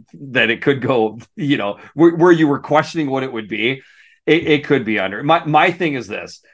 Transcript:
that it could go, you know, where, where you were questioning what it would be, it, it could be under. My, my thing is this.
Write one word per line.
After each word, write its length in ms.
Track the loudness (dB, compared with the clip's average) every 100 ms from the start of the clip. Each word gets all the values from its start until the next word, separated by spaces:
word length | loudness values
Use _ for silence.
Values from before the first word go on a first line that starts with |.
| -20
that 360 | -20 -4 0 0
it 120 | 0
could 180 | 0 0
go, 380 | 0 0 -2 -4 -16 -6
you 220 | -4 -2
know, 200 | -4 -8 -8
where, 200 | 2 4 6
where 160 | 4
you 160 | 6 2
were 120 | 0
questioning 480 | 0 0 0 -4 -4
what 120 | -4
it 80 | -6
would 160 | -8 -8
be, 340 | -4 -4 -4 -10 _ _ _
it, 220 | 0 0 2
it 160 | 0
could 200 | 2 0
be 140 | 0 -2
under. 240 | -4 -4
My, 220 | 0 0
my 260 | 2 2 2
thing 240 | 0 -4
is 140 | -6 -8
this. 320 | -12 -12 -18 _